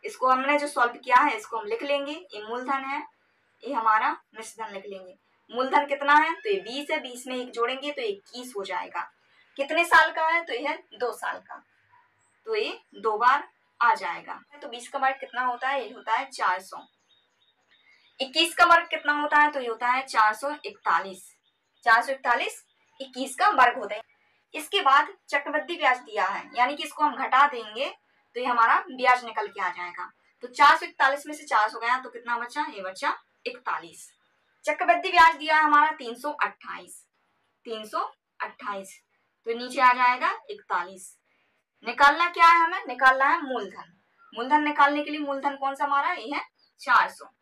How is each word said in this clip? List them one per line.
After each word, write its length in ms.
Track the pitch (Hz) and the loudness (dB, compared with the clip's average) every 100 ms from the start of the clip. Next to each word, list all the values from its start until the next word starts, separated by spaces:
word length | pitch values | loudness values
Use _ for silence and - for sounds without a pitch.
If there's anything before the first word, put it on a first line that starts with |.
इसको, 240 | - - 359 | -14 -4 2
हमने 300 | 254 277 294 | 2 2 0
जो 80 | 294 | 0
solve 260 | 285 233 | 0 0
किया 220 | - 254 247 | -2 2 4
है 200 | - 220 | 4 0
इसको 220 | - 196 | -8 -8
हम 80 | - | -6
लिख 160 | 226 | -6
लेंगे। 300 | 285 285 277 | -2 -2 -2
ये 300 | 311 - 208 | -10 -12 -14
मूलधन 420 | 208 262 262 277 | -10 -8 -4 -6
है, 180 | 269 285 294 _ _ _ _ _ | -4 -8 -10 _ _ _ _ _
ये 100 | 233 | -8
हमारा 380 | 269 226 214 254 320 _ | -2 2 2 0 -4 _
निश्चित 300 | 220 220 - | -16 -16 -12
धन 80 | 208 | -12
लिख 140 | 196 202 | -12 -14
लेंगे। 280 | 190 185 185 _ _ _ | -16 -16 -20 _ _ _
मूलधन 360 | 233 262 294 285 | -4 2 2 2
कितना 280 | 285 285 | -2 4
है, 180 | 294 320 | 6 6
तो 140 | 359 440 | -2 -2
ये 120 | 392 | -2
बीस 300 | 220 262 294 | -2 -10 -4
है, 80 | 302 | -6
बीस 240 | 247 247 254 | -6 -14 -8
में 80 | 254 | -8
एक 140 | 247 | -8
जोड़ेंगे 420 | 240 233 262 285 | -2 -2 -2 -6
तो 100 | 285 | -6
इक्कीस 500 | 226 196 _ 247 247 202 | -6 -6 _ -16 -12 -10
हो 80 | |
जाएगा। 460 | 190 180 - 175 - _ _ _ _ - | -8 -8 -8 -10 -12 _ _ _ _ -8
कितने 280 | 277 320 | -4 0
साल 260 | 339 339 320 | 4 6 4
का 140 | 330 320 | 2 0
है, 160 | 339 | 0
तो 80 | 339 | -2
ये 160 | 240 285 | -6 -6
है 80 | 330 _ | -8 _
दो 180 | - 240 | -8 -6
साल 260 | - - - | -6 -10 -10
का, 220 | _ - _ _ _ _ _ _ _ _ 220 | _ -20 _ _ _ _ _ _ _ _ -6
तो 80 | |
ये 240 | 214 262 370 _ | -4 -4 -8 _
दो 220 | 202 214 214 | -6 -4 2
बार 300 | 240 285 - _ _ _ | 2 2 -2 _ _ _
आ 140 | 240 | 2
जाएगा। 460 | - 185 170 170 - _ 294 | 2 -4 -8 -12 -16 _ -18
तो 60 | - | -16
बीस 200 | 240 - | -14 -10
का 100 | 269 | -2
वर्ग 220 | 262 262 | -2 -2
कितना 220 | 254 240 | -10 -4
होता 260 | 254 247 269 | -4 -4 -4
है, 160 | 277 | -4
ये 80 | 226 | -6
होता 200 | 214 196 | -12 -4
है 160 | 226 269 | -4 -4
चार 300 | - 208 185 | -4 -2 -2
सौ। 220 | - 160 - _ _ _ _ _ _ _ _ _ _ _ _ _ | -6 -18 -20 _ _ _ _ _ _ _ _ _ _ _ _ _
इक्कीस 340 | 262 311 339 | -6 -2 -2
का 100 | - | 4
वर्ग 240 | 339 339 339 | 6 6 4
कितना 240 | 302 294 | -4 -2
होता 240 | 294 294 294 | -2 2 4
है, 140 | 294 | 4
तो 100 | 285 | 2
ये 80 | 240 | -6
होता 200 | 226 247 | -4 -2
है 180 | 254 254 | -2 -2
चार 280 | - 214 | 2 2
सौ 200 | 220 277 294 | 2 -6 -8
इकतालीस। 600 | 208 196 - 170 190 185 - _ _ _ _ _ 240 | -12 -8 -2 -2 -2 -14 -20 _ _ _ _ _ 4
चार 160 | 226 | 4
सौ 100 | 262 | 4
इकतालीस 500 | 269 262 240 330 - _ _ _ _ | -4 -2 -2 -2 -10 _ _ _ _
इक्कीस 340 | 262 254 262 | -14 -8 -8
का 140 | - 403 | 0 2
वर्ग 300 | 269 247 247 | 6 4 4
होता 160 | 202 | -8
है। 80 | 214 - _ _ _ _ | -10 -14 _ _ _ _
इसके 260 | 302 302 403 | -16 -4 0
बाद 360 | 277 277 294 - _ | 4 4 2 -8 _
चक्रवृद्धि 480 | 285 - 294 294 349 | -4 -2 -6 -6 -2
ब्याज 220 | 294 247 | 0 0
दिया 280 | - 208 190 | -4 -4 -4
है, 220 | 185 - - | -4 -10 -2
यानी 200 | 254 294 | -2 -2
कि 60 | |
इसको 220 | 302 - | -10 -2
हम 120 | 302 240 | -2 -2
घटा 300 | 226 254 285 | 0 4 4
देंगे 460 | 254 214 220 302 381 _ _ _ 240 | 2 -12 -8 -8 -10 _ _ _ -8
तो 40 | |
ये 60 | 254 | -2
हमारा 320 | 233 233 320 - | 2 4 4 0
ब्याज 360 | 254 247 247 | -2 2 2
निकल 220 | 233 214 208 | 0 -8 -8
के 120 | 202 | -6
आ 80 | 180 | -6
जाएगा। 420 | 180 175 170 180 _ _ _ | -6 -12 -12 -14 _ _ _
तो 60 | 247 | -16
चार 280 | - 285 320 | 6 6 6
सौ 100 | 349 | 0
इकतालीस 400 | - 269 285 294 | 0 0 0 -6
में 80 | |
से 100 | 302 | -14
चार 240 | - 220 214 | -2 0 0
सौ 100 | 226 | -2
गया 180 | 233 247 | -2 -2
तो 120 | 247 | -4
कितना 260 | 233 233 240 | -16 -8 -6
बचा, 260 | 240 294 | -6 -6
ये 180 | 302 208 | -8 -8
बचा 340 | 185 190 285 - _ _ - | -12 -6 -6 -6 _ _ -12
इकतालीस। 600 | 247 - 160 170 - - _ _ _ _ _ | -10 -10 -10 -10 -20 -20 _ _ _ _ _
चक्रवृद्धि 460 | - 302 349 339 381 | -4 -2 2 2 4
ब्याज 240 | 349 330 | 6 6
दिया 220 | 294 302 311 | 6 0 2
है 60 | |
हमारा 280 | 302 294 311 | 6 6 4
तीन 240 | 311 240 | 0 -10
सौ 160 | 240 294 285 | -8 -8 -4
अट्ठाईस, 520 | - - - 175 175 - _ _ _ _ _ _ - | -6 -6 -16 -16 -16 -20 _ _ _ _ _ _ -14
तीन 180 | 220 | -14
सौ 140 | 220 320 427 - _ _ | -8 -6 -6 -10 _ _
अट्ठाईस, 600 | 311 - 233 202 190 - _ _ _ _ 226 | -12 -10 -10 -8 -10 -20 _ _ _ _ -8
तो 120 | 233 | -6
नीचे 220 | 247 262 | -6 2
आ 120 | 254 | 4
जाएगा 380 | 247 247 247 320 427 - | 4 2 2 -2 -4 -12
इकतालीस। 640 | 208 _ 180 180 190 - _ _ _ _ _ _ _ | -16 _ -6 -6 -14 -20 _ _ _ _ _ _ _
निकालना 440 | 226 240 285 302 - | -12 4 4 6 0
क्या 160 | - 349 | 6 8
है 120 | 349 | 8
हमें, 240 | 302 381 320 | 4 -2 -8
निकालना 400 | 254 269 262 277 | 2 4 4 2
है 120 | 330 | 2
मूलधन। 500 | 285 247 202 - - _ _ _ _ | 0 -2 -6 -14 -20 _ _ _ _
मूलधन 320 | 214 254 302 | -10 0 2
निकालने 380 | 294 294 285 294 | 2 4 4 4
के 80 | 285 | -4
लिए 100 | 302 | -6
मूलधन 360 | 285 277 277 277 | -6 -4 -4 -4
कौन 180 | 269 | -6
सा 100 | 277 | -4
हमारा, 280 | 277 277 311 | -2 0 0
ये 220 | 339 226 | -4 -6
है 80 | 294 - _ _ _ | -8 -10 _ _ _
चार 280 | - 190 - | 2 2 2
सौ। 180 | - - _ | -6 -20 _